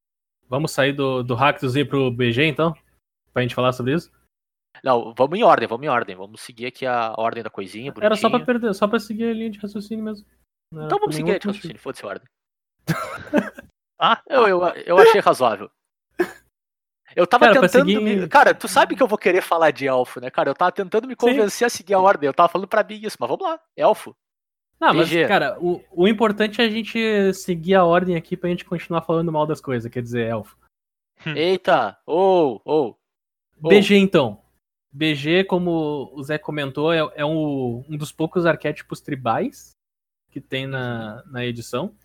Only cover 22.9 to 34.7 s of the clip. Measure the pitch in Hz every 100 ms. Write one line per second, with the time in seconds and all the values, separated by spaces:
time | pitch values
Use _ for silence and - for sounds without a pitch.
22.9 | 214 214 - 120 - 370 320 _ - 160
23.9 | 214 - - _ _ _ _ _ _ 320
24.9 | 175 170 170 147 190 143 - 175 175 -
25.9 | 165 190 220 226 208 214 208 233 220 220
26.9 | 226 220 208 196 185 - 175 160 190 170
27.9 | 175 185 170 - 180 175 175 - 170 -
28.9 | 170 160 165 170 156 151 151 - 123 117
29.9 | 127 117 120 113 113 - _ _ _ _
30.9 | _ _ _ 165 147 170 185 - 160 107
31.9 | - - 160 190 185 147 104 - 151 120
32.9 | - _ _ _ _ _ _ 156 202 202
33.9 | 202 190 170 123 101 _ _ _